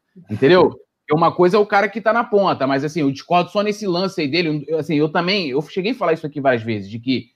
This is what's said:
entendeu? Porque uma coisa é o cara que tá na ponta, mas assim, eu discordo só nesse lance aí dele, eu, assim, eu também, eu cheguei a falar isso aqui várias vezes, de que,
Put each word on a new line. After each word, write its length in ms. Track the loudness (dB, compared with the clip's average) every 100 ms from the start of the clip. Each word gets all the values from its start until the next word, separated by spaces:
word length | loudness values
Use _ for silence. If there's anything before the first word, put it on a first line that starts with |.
| _ -20 -12
entendeu? 380 | 0 4 6 4
Porque 460 | 0 _ _ -4
uma 200 | 0 2
coisa 220 | 2 2 4
é 40 |
o 60 | 2
cara 220 | 2 0
que 120 | -2
tá 120 | 0
na 100 | 0
ponta, 420 | 2 2 2 0 0
mas 180 | 0
assim, 160 | -2 -2
eu 100 | -2
discordo 400 | -4 0 0 0
só 120 | -2
nesse 240 | -2 -4 -4
lance 340 | -2 -4 -4
aí 80 | -2
dele, 360 | -2 -2 -4 -4
eu, 100 | -6
assim, 160 | -2
eu 140 | 0 0
também, 400 | 0 -2 -2 -2
eu 120 | -4
cheguei 280 | -4 -4 -4
a 60 | -2
falar 160 | -2
isso 140 | -2 -4
aqui 140 | -2
várias 220 | 0 0
vezes, 260 | -2 -6 -6
de 120 | -10
que, 320 | -4 -4 -6